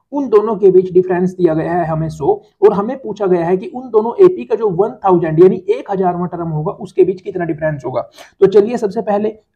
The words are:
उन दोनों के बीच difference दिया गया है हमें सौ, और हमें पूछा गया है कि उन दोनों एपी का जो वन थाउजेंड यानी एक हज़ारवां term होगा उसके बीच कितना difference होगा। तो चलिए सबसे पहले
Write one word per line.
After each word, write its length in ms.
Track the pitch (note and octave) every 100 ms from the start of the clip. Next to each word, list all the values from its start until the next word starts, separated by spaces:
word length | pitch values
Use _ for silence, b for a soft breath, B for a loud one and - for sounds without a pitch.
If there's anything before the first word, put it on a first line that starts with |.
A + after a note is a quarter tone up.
| b
उन 140 | C#4 C4+
दोनों 260 | G#3 A3 G3
के 140 | G3
बीच 200 | F3+ F#3
difference 380 | F3 F#3 F3+ F#3
दिया 220 | F3+ F3
गया 180 | D#3 E3
है 140 | F3 D#3+
हमें 220 | D#3+ D#3+
सौ, 180 | D#3 D3 G#4+ b b
और 120 | G#3
हमें 220 | G3 G#3+ C4+
पूछा 280 | A3 G3 G3
गया 180 | F3+ E3
है 100 | F#3
कि 100 | -
उन 200 | B3 C4
दोनों 240 | G#3+ A3+ A#3 F#4
एपी 200 | F4+ A#3+
का 100 | G#3+
जो 140 | A3
वन 200 | E3+ A3 B3+ G3
थाउजेंड 360 | F3+ D#3+ D#3
यानी 140 | F#3 A3 -
एक 220 | - -
हज़ारवां 360 | G3 F#3 F3 F3
term 220 | F3 E3
होगा 220 | D3+ D#3
उसके 300 | - G#3 -
बीच 160 | F3+ F#3+
कितना 240 | G#3+ F#3 E3
difference 380 | D#3 D#3 D3 E3
होगा। 160 | - - B B B
तो 60 | F#3+
चलिए 300 | G#3 G#3 A#3+
सबसे 240 | G#3+ G3+
पहले 280 | A3 G#3 G#3+ A3 _